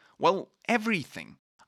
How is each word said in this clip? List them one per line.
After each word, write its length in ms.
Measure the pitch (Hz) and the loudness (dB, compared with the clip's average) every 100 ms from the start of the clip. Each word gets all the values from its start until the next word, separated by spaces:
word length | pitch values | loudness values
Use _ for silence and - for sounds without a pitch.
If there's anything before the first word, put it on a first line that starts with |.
| _ _ | _ _
Well, 300 | 160 190 - _ - | 2 2 -4 _ 0
everything. 680 | 233 220 202 139 - 73 - _ _ | 0 2 -2 -2 -12 -16 -20 _ _